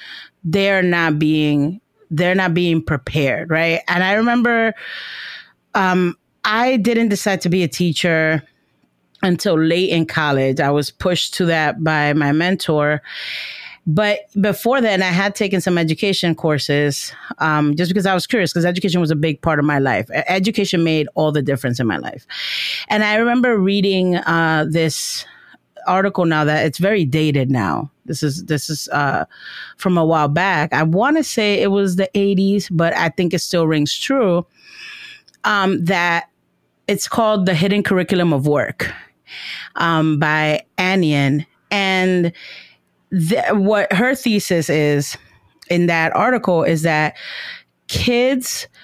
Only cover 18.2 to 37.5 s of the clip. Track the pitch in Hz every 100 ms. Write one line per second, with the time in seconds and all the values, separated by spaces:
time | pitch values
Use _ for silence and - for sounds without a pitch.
18.2 | - 233 170 170 175 180 190 175 160 151
19.2 | 160 143 165 147 147 143 135 98 113 143
20.2 | - 190 196 202 196 175 165 156 147 -
21.2 | 156 147 135 135 127 120 113 76 62 -
22.2 | - - - - - - - 214 214 214
23.2 | 240 247 247 214 185 202 196 190 185 180
24.2 | - 165 160 156 156 165 160 - - -
25.2 | - - - - _ - - 185 196 190
26.2 | 170 156 147 151 147 - 190 214 143 156
27.2 | 156 139 127 127 95 69 143 _ - 156
28.2 | 151 147 - 151 - 147 - 147 143 82
29.2 | - - - - - - 190 175 160 160
30.2 | 143 160 190 160 147 131 160 180 262 320
31.2 | - - 208 202 202 202 196 180 190 202
32.2 | 202 196 196 202 - 165 165 - 170 -
33.2 | 175 175 - 175 160 156 147 - - 269
34.2 | 202 175 - _ - - - - - -
35.2 | _ _ 214 208 190 185 170 180 175 170
36.2 | - _ _ _ _ _ - 202 - -
37.2 | 220 208 185